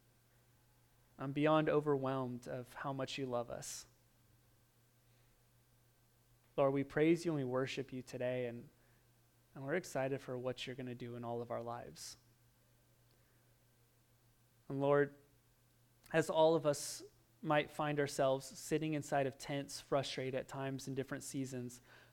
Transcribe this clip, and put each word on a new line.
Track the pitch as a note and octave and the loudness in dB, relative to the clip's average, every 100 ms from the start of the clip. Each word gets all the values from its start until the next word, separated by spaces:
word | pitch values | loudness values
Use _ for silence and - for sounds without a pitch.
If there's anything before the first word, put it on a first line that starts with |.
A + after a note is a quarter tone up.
| _ _ _ _ _ _ _ _ _ _ _ - | _ _ _ _ _ _ _ _ _ _ _ -10
I'm | C#3 | -4
beyond | C#3 D3+ D#3 D#3 | 2 6 6 6
overwhelmed | D3 D3 C#3 C3+ C3+ B2+ B2 D3 | 4 4 2 2 0 -2 -6 -8
of | C3 A#2+ - | -10 -10 -8
how | C#3+ | -6
much | C3+ C3 - | -4 -4 -4
you | C3 | -2
love | A#2+ A#2+ | -2 -2
us. | - C#3 - - _ _ _ _ _ _ _ _ _ _ _ _ _ _ _ _ _ _ _ _ _ _ _ _ _ _ - | -6 -8 -12 -14 _ _ _ _ _ _ _ _ _ _ _ _ _ _ _ _ _ _ _ _ _ _ _ _ _ _ 2
Lord, | C#3 | 4
we | C#3 | 4
praise | C#3 - D#3 E3+ E3+ | 0 4 6 6 2
you | |
and | D3+ | 0
we | B2+ | 0
worship | B2+ C3 - B2+ | 0 0 -2 -6
you | B2+ | -8
today, | A#2+ B2 B2 B2+ B2 | -8 -4 -2 0 -2
and, | A#2+ C3 _ _ _ _ _ _ _ _ - | -6 -12 _ _ _ _ _ _ _ _ -12
and | |
we're | C3+ E3+ | -4 -2
excited | - C#3 C3+ C3+ | -2 -2 0 -2
for | - B2+ | -4 -4
what | B2+ B2 - | -4 -4 -6
you're | B2+ | -8
gonna | B2+ | -8
do | B2 A#2+ A#2+ | -8 -8 -8
in | |
all | A#2 A#2+ | -4 -4
of | A#2+ | -4
our | A#2 | -6
lives. | A#2 A#2+ C3+ D#3 - - _ _ _ _ _ _ _ _ _ _ _ _ _ _ _ _ _ _ _ _ _ _ _ _ - | -4 -8 -10 -14 -16 -16 _ _ _ _ _ _ _ _ _ _ _ _ _ _ _ _ _ _ _ _ _ _ _ _ -6
And | C#3 | 0
Lord, | C#3 C#3+ C#3+ - _ _ _ _ _ _ _ _ - | 4 6 4 0 _ _ _ _ _ _ _ _ -2
as | D#3+ D#3 | 0 2
all | D#3+ D#3+ D#3+ | 6 6 6
of | D3 | 4
us | C#3+ - - - _ _ _ | 0 -2 -10 -14 _ _ _
might | E3+ D3+ D3 | 2 2 2
find | - D3+ D3 | 0 0 2
ourselves | C#3 - C3+ C3+ - - | 0 2 4 2 -2 -12
sitting | - D#3 D#3 | -2 0 0
inside | D3+ C#3+ C#3+ C3+ | -2 0 0 0
of | - | -2
tents, | - C#3+ C#3 - - | -6 -6 -6 -10 -2
frustrated | C#3+ C3+ - C3 C3 | 0 0 -4 -4 -4
at | - | -4
times | C#3 C3+ C3+ C3 | -6 -6 -6 -6
in | C3 | -4
different | C3 C#3 | -4 -6
seasons, | - C#3+ C3 B2+ B2 - - - - | -6 -4 -4 -6 -8 -10 -20 -20 -20